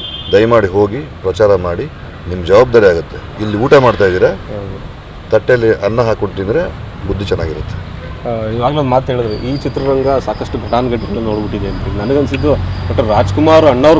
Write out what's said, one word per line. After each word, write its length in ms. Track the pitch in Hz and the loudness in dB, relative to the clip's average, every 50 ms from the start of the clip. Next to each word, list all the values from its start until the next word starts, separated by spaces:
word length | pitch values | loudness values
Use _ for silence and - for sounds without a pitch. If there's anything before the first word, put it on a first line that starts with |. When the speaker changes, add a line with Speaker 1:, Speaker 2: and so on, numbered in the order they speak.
| - - - - - - | -12 -12 -12 -12 -2 2
Speaker 1:
ದಯಮಾಡಿ 360 | - 101 110 117 120 113 101 | 2 4 4 4 4 4 2
ಹೋಗಿ 320 | 92 92 101 104 98 110 139 | 2 2 2 2 2 0 -4
ಪ್ರಚಾರ 560 | 151 143 - - - 95 85 98 107 101 101 | -8 -10 -10 -6 -4 -2 2 4 4 4 4
ಮಾಡಿ, 280 | 90 90 87 85 92 135 110 - - - - - - - 85 | 2 0 -2 -4 -4 -6 -8 -10 -14 -16 -16 -16 -12 -10 -8
ನಿಮ್ಮ 160 | 90 92 87 | -6 -4 2
ಜವಾಬ್ದಾರಿ 400 | 85 95 110 127 127 120 117 104 | 4 6 6 6 6 6 6 6
ಆಗುತ್ತೆ. 580 | 95 85 82 78 - - - - - - - 107 | 6 4 2 -2 -6 -10 -14 -14 -12 -8 -6 -4
ಇಲ್ಲಿ 140 | 107 101 | -4 -2
ಊಟ 160 | 101 120 143 156 | 0 2 4 6
ಮಾಡ್ತಾ 320 | 139 131 117 104 92 101 | 6 6 4 4 4 2
ಇದ್ದೀರಾ, 240 | 95 90 92 110 151 | 2 4 4 2 2
Speaker 2:
ಹೌದು. 1000 | 196 185 - - 117 101 98 98 95 98 - - - - - - - - - - | 0 -2 -8 -10 -10 -10 -10 -10 -12 -12 -12 -14 -14 -16 -18 -18 -18 -16 -2 0
Speaker 1:
ತಟ್ಟೆಯಲ್ಲಿ 540 | 110 107 - - 127 120 113 113 104 - 104 | 0 2 2 2 2 4 4 2 2 2 0
ಅನ್ನ 160 | 101 110 123 | 0 0 0
ಹಾಕ್ಕೊಂಡು 340 | 120 113 104 - 107 95 85 | 0 0 0 -2 -2 -4 -4
ತಿಂದ್ರೆ 340 | 95 95 98 123 160 185 190 - - - - - - - | -4 -2 -2 0 -2 -2 -4 -6 -10 -12 -14 -12 -8 -6
ಬುದ್ಧಿ 180 | 95 95 98 101 | -6 -4 -4 -2
ಚೆನ್ನಾಗಿರುತ್ತೆ. 600 | - 95 85 82 - - - - - - - - - - - - - - | -2 -2 -2 -2 -4 -4 -6 -8 -8 -8 -10 -10 -12 -12 -12 -12 -12 -12
Speaker 2:
ಆ, 120 | - - 123 | -10 -6 -6
ಇವಾಗಲೇ 500 | 117 113 110 110 113 120 120 131 147 151 | -4 -4 -4 -4 -2 -2 0 0 0 0
ಒಂದು 100 | 143 127 | 0 2
ಮಾತು 220 | 123 131 131 - | 0 0 0 0
ಹೇಳಿದ್ರಿ, 380 | 127 123 117 110 107 - 113 123 | -2 -2 -2 -2 -4 -4 -4 -4
ಈ 80 | 139 | -4
ಚಿತ್ರರಂಗ 500 | 139 - 156 123 139 139 135 135 135 131 | -4 -4 -4 -4 -2 -2 0 0 0 0
ಸಾಕಷ್ಟು 500 | 135 139 131 - - 214 - 127 - - | 0 0 0 -2 -4 -6 -6 -6 -6 -6
ಘಟಾನುಘಟಿಗಳನ್ನ 680 | 120 104 104 117 120 127 131 120 110 - - 104 117 113 | -6 -4 -2 -2 -2 0 0 -2 -4 -4 -4 -6 -4 -4
ನೋಡ್ಬಿಟ್ಟಿದೆ 420 | 110 107 107 107 104 104 101 98 | -2 -2 -2 -4 -4 -4 -4 -4
ಅಂತ. 340 | 98 95 - - - - 101 | -4 -4 -4 -4 -4 -4 -4
ನನಗನ್ಸಿದ್ದು 520 | 101 120 139 147 143 - 143 131 143 151 131 | -2 0 0 0 0 0 -2 -2 0 0 0
ಡಾಕ್ಟರ್ 540 | - - - - - - - - - 120 | 0 -2 -4 -6 -6 -4 -4 -2 0 0
ರಾಜ್ಕುಮಾರ್ 580 | 110 104 104 101 - - 147 151 160 160 160 156 | 2 2 2 2 0 0 2 4 6 6 6 6
ಅಣ್ಣವ್ರ 340 | 147 123 123 135 151 165 | 6 4 4 6 6 4